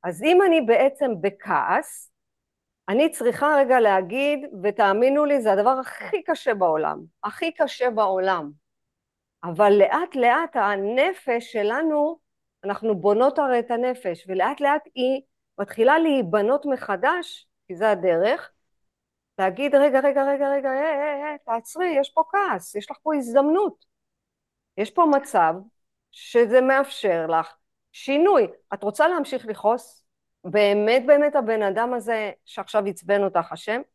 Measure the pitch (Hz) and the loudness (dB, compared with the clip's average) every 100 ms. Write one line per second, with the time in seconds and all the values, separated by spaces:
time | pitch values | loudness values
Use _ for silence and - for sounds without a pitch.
0 | 175 180 320 359 392 320 226 233 262 269 | -10 -4 2 4 4 2 2 2 2 0
1 | 269 202 196 196 - 165 - 202 311 - | -4 -2 -4 -6 -4 -2 0 -2 -4 -16
2 | - _ _ _ _ _ _ _ - 208 | -20 _ _ _ _ _ _ _ -4 0
3 | 320 311 240 - 285 294 269 254 220 190 | 0 0 -4 0 0 2 4 4 4 2
4 | 180 240 285 294 285 214 196 202 202 202 | 0 -4 -2 -4 -6 -6 -6 0 2 4
5 | 254 277 294 285 214 196 214 262 254 - | 2 2 2 0 2 2 2 0 -4 -14
6 | - 392 320 311 - 214 180 156 156 151 | -8 -8 -4 -4 -2 0 0 0 -2 -6
7 | 160 _ 208 - 330 - 294 - 247 220 | -12 _ -12 -6 -8 -2 -4 -2 -4 0
8 | 208 190 190 180 147 147 _ _ _ _ | -2 0 0 -2 -4 -16 _ _ _ _
9 | _ _ _ _ 170 170 208 202 185 294 | _ _ _ _ -12 2 4 6 4 2
10 | 359 269 240 262 330 247 202 202 196 247 | -2 0 2 2 0 -2 -2 -2 -2 0
11 | 320 370 - 240 233 233 208 247 320 302 | 0 -2 -4 -4 -4 -4 -2 -2 -2 0
12 | 294 330 _ _ _ _ 190 196 220 202 | -2 -4 _ _ _ _ -8 -6 -4 0
13 | 196 208 262 285 277 240 240 233 247 247 | 0 2 2 2 0 0 -2 -4 -4 -4
14 | 190 170 185 190 196 285 285 302 294 254 | -8 -10 -8 -2 -2 0 -2 -2 -4 -4
15 | 254 269 _ _ _ - 202 - 233 311 | -2 -2 _ _ _ -12 -10 0 4 4
16 | 320 277 185 208 202 285 285 254 - 190 | 4 0 0 0 0 0 -2 -6 -4 -2
17 | 254 349 330 - _ _ _ 175 220 202 | 0 -2 -6 -16 _ _ _ -2 0 2
18 | 180 165 202 302 - _ _ _ _ _ | 2 2 2 -2 -6 _ _ _ _ _
19 | _ _ _ - 190 185 285 277 285 269 | _ _ _ -4 -4 -2 2 4 4 4
20 | 277 277 277 277 277 277 269 262 311 285 | 2 0 0 0 0 -2 -2 -2 -2 -2
21 | 294 285 294 294 - 226 226 - 359 294 | -4 -6 -8 -10 -8 -8 -8 -4 -2 0
22 | 277 - 320 403 392 196 - 208 208 285 | 0 -2 -2 -2 -2 -6 -8 -12 -12 -10
23 | 311 302 240 240 285 339 415 - _ _ | -4 -4 2 2 4 2 0 -6 _ _
24 | _ _ _ _ _ _ _ - 214 - | _ _ _ _ _ _ _ -8 -6 2
25 | 330 277 277 202 165 170 196 _ _ _ | 2 2 0 2 2 0 -10 _ _ _
26 | _ - - 233 233 254 254 269 269 - | _ -20 -2 2 4 4 4 2 0 -2
27 | 208 170 160 165 156 _ _ _ _ - | 0 0 0 -2 -2 _ _ _ _ -16
28 | - 277 359 359 190 - _ 196 202 202 | -4 2 4 4 2 -4 _ -8 -8 0
29 | 311 349 277 262 226 202 208 247 - _ | 0 0 -4 -8 -8 -4 -2 -2 -6 _
30 | _ _ _ _ 180 202 202 202 208 247 | _ _ _ _ -4 2 2 2 2 2
31 | 247 285 294 285 226 220 202 196 233 247 | 4 4 4 0 -2 -2 -2 -2 -4 -4
32 | 208 226 214 - _ - 190 220 202 175 | -4 -6 -6 -12 _ -16 -4 -2 -2 -8
33 | 170 202 196 185 165 160 - 226 - | -2 0 2 -2 -4 -10 -8 -8 -8